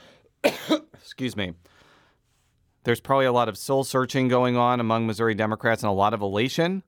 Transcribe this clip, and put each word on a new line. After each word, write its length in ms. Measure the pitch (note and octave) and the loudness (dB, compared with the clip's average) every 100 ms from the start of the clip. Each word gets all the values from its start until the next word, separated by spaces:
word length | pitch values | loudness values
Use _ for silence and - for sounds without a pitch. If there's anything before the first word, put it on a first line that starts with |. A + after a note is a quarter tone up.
| - _ _ _ | -20 _ _ _
<coughs> 100 | - - - D#4 - | -2 -2 -2 -2 -4
Excuse 440 | - - - C3 G2+ | -20 -20 -8 -6 -4
me. 160 | F#2 E2+ _ _ _ _ _ _ _ _ _ _ _ _ | -6 -8 _ _ _ _ _ _ _ _ _ _ _ _
There's 160 | - A#2 | -2 -2
probably 280 | - C3+ C3 | 2 2 4
a 40 | |
lot 160 | A#2+ A2+ | 2 0
of 100 | F#2+ | -2
soul 260 | - C3+ | -2 -2
searching 440 | C3 C3 B2+ C3+ B2+ | 0 -2 0 0 2
going 300 | B2 B2 B2 | 2 2 2
on 220 | A#2+ B2 | 2 2
among 280 | A2+ A2+ A2+ | 0 0 0
Missouri 280 | G#2+ A2+ G#2 | 0 0 0
Democrats 480 | A2 G#2+ A#2+ A2 | -2 -2 0 0
and 60 | G#2+ | 0
a 40 | |
lot 200 | F#2+ G2+ | 2 2
of 80 | A2 | 0
elation 600 | G2+ G2+ B2+ - E3+ F#3+ | -2 -2 -2 0 -2 -4